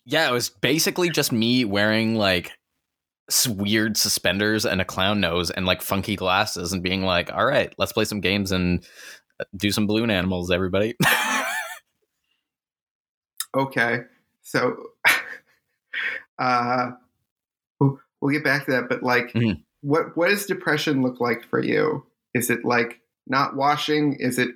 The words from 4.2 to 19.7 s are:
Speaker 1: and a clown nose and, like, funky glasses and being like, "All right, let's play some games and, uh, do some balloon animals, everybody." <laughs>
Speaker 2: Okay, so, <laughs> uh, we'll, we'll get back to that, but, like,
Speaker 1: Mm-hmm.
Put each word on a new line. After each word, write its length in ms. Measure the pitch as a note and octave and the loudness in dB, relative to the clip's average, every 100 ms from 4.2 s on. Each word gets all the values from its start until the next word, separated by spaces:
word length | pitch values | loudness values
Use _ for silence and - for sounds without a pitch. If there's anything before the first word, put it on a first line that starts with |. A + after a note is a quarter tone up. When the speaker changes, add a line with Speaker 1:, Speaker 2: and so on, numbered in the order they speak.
| F#2 F#2+ G#2+ A2 - | 0 2 2 2 0
Speaker 1:
and 160 | F#2+ | -2
a 40 | F#2 | -2
clown 360 | - F#2+ G#2 | 0 0 2
nose 280 | F2 F2 E2+ | 2 0 -2
and, 160 | - F#2 | -2 0
like, 160 | F2+ | 0
funky 360 | - G2 G2+ F#2 | 0 -2 -2 -2
glasses 560 | F#2 F#2+ G#2+ F2 F2 | 0 0 0 -4 -4
and 100 | F#2 | -2
being 200 | F2+ F#2+ | -2 -2
like, 280 | F#2 F2 E2 | 0 0 0
"All 140 | F2 A#2 | 0 0
right, 280 | C#3 F2+ - | 2 -2 -2
let's 160 | G2 | -2
play 100 | A2+ | 0
some 160 | G#2+ G#2 | -2 0
games 320 | F#2 G2+ F#2+ | 0 0 0
and, 340 | F#2 F2+ F2 - - - - _ - | 0 2 0 -2 -20 -20 -20 _ -12
uh, 60 | - G2 | -10 -4
do 160 | G#2 | -2
some 160 | G#2 G#2 | 0 0
balloon 240 | G#2+ A#2 | 0 2
animals, 400 | F#2+ F#2 F2+ F2 | 0 0 -2 0
everybody." 440 | F2+ F#2 F#2+ A2 - | 0 2 0 0 2
<laughs> 60 | - - - - - A5 F5+ F#5 _ _ _ _ _ _ _ _ _ _ _ _ _ _ _ - - C3 | 2 2 0 -2 -4 -6 -8 -14 _ _ _ _ _ _ _ _ _ _ _ _ _ _ _ -10 -4 -2
Speaker 2:
Okay, 460 | C3+ B2 A#2 B2+ - _ _ _ | -2 0 0 -2 -6 _ _ _
so, 340 | - B2+ B2 - - _ - | -4 -2 -2 -4 -14 _ 0
<laughs> 1300 | - - - _ _ _ _ _ - - - - - | 0 -4 -16 _ _ _ _ _ -8 -6 -8 -14 -4
uh, 520 | B2+ B2 A#2+ B2+ B2 - _ _ _ _ _ _ _ - | 0 2 2 0 -2 -6 _ _ _ _ _ _ _ 2
we'll, 200 | C#3 C3+ _ - | 2 2 _ -6
we'll 140 | C#3+ | -2
get 100 | D3 | 0
back 220 | D3 C#3+ D3 | 0 0 0
to 60 | |
that, 180 | B2+ B2 | -2 0
but, 120 | B2 | -2
like, 280 | B2+ B2 - | 2 0 0
Speaker 1:
Mm-hmm. 280 | A#2 A2+ E2+ _ | 0 0 -2 _